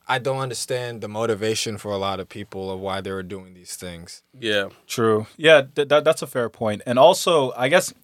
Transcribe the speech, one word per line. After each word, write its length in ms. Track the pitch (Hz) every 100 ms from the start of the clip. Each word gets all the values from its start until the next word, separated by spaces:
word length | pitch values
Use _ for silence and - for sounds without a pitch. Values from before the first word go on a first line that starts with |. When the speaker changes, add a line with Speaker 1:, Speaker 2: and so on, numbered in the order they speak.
| -
Speaker 1:
I 100 | 131
don't 220 | 131 135
understand 600 | 131 113 - 127 123 117
the 60 | 107
motivation 680 | 107 113 101 110 110 120 101
for 140 | 104
a 60 | 98
lot 200 | 98 95
of 100 | 90
people 400 | 104 101 95 95
of 80 | 95
why 200 | 95 95
they 120 | 98
were 100 | 95
doing 320 | 92 98 92
these 220 | 90 87 -
things. 460 | 90 85 85 - _ 135
Speaker 2:
Yeah. 320 | 113 104 98 - -
Speaker 3:
True. 400 | - 113 107 110 -
Yeah, 260 | 156 156 135
th-, 160 | - 143
that, 140 | 147
that's 200 | 147 160
a 40 | 147
fair 220 | 131 113
point. 340 | - 110 104
And 140 | - 123
also, 540 | 156 185 190 165 131 117
I 120 | 131
guess, 260 | 180 - -